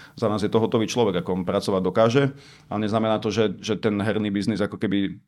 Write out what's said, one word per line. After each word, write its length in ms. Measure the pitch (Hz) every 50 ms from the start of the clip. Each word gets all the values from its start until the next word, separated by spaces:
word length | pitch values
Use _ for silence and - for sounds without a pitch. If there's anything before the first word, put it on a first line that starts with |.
| - - -
Za 140 | - 120 104
nás 160 | 107 101 101
je 80 | 98
to 80 | - 113
hotový 240 | 113 104 - 113 110
človek, 400 | 95 - 123 117 101 87 85 87
ako 80 | 98
on 120 | 92 92 87
pracovať 360 | 92 98 101 - - 98 92
dokáže, 420 | 92 92 87 110 113 113 113 139 139 135 - - - - - - - -
ale 100 | 104 104
neznamená 360 | 110 104 107 110 110 110 107
to, 120 | 104 110 107
že, 280 | 98 113 110 101 92
že 180 | - 95 101 107
ten 220 | 90 - 110 101
herný 320 | 101 98 110 95 107 104 104
biznis 320 | 98 101 95 113 110 90
ako 160 | 104 95 104
keby 400 | - - 101 98 101 98 92 - - -